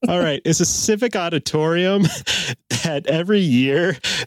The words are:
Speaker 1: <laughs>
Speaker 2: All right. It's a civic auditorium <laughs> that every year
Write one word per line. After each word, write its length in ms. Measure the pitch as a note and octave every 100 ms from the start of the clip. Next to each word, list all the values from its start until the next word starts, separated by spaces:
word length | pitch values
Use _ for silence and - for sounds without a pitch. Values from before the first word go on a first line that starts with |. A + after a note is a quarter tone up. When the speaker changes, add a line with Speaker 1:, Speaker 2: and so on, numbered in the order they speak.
Speaker 1:
<laughs> 80 | A#3+
Speaker 2:
All 120 | F3
right. 220 | D#3+ C#3
It's 160 | D#3+ D#3+
a 60 | D#3+
civic 500 | - - G#3 A#3 G3+
auditorium 840 | E3+ D#3+ - D#3 D#3+ E3+ F#3 G3+
<laughs> 800 | E3+ - - - - B2 - B2
that 200 | E3+ C#3+ -
every 340 | D#3+ F3+ G#3
year 560 | E3+ B2 C3+ D3 F3+ C#3+ - -